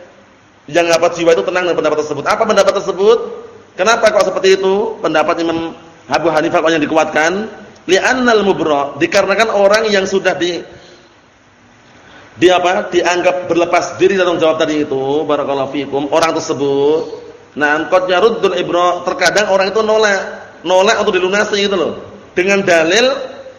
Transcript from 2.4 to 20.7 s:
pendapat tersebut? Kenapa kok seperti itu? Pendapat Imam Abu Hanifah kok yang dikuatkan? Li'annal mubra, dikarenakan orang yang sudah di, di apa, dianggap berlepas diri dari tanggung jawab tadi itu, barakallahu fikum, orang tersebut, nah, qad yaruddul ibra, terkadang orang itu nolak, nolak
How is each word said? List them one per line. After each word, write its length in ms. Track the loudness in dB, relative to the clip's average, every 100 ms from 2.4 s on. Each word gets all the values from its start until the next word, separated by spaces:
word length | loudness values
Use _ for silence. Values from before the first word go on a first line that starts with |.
| 2
pendapat 320 | 2 2 0
tersebut? 400 | -4 0 2 2 0 -12 -16 -20 -14
Kenapa 340 | -2 0 2 2
kok 160 | 2 0
seperti 260 | 0 2 2
itu? 400 | 2 0 -2 -4
Pendapat 400 | -2 0 0 -2
Imam 320 | -2 -4 -6 -12 -20 -20 -6
Abu 260 | -2 0
Hanifah 320 | 0 0 0
kok 80 | 2
yang 80 | 0
dikuatkan? 800 | 0 0 2 2 2 0 -6 -12 -20 -12
Li'annal 640 | 0 0 2 0 2 2 2
mubra, 480 | 0 0 0 -2
dikarenakan 640 | -4 0 0 2 0 0 2
orang 240 | 4 2 2
yang 160 | 0 0
sudah 320 | 0 0 -2
di, 240 | -4 -4 -10 -20 -20 -20 -20 _ _ _ _ _ _ _ -20 -20 -20 -20 -20 0
di 80 | 2
apa, 400 | 4 0 -2 -2
dianggap 560 | -2 0 0 0 -2 -2
berlepas 480 | -2 0 0 -2 0
diri 160 | 0
dari 80 | 2
tanggung 160 | 0 2
jawab 240 | 0 0
tadi 240 | -2 -2 -2
itu, 400 | -4 -2 -2 -2
barakallahu 480 | -2 -2 -4 -4
fikum, 320 | -6 -4 -4 -2
orang 160 | 0 0
tersebut, 960 | -2 -4 -2 -2 2 2 0 -2 -12 -16 -20 -14 -2
nah, 240 | 0 0 0
qad 160 | 0 2
yaruddul 480 | 2 2 2 -2
ibra, 480 | -2 -2 0 2 0
terkadang 480 | -4 0 0 2 2
orang 240 | 0 0
itu 80 | 0
nolak, 380 | 0 2 2 0 -4 -12 -18 -10
nolak 320 | 0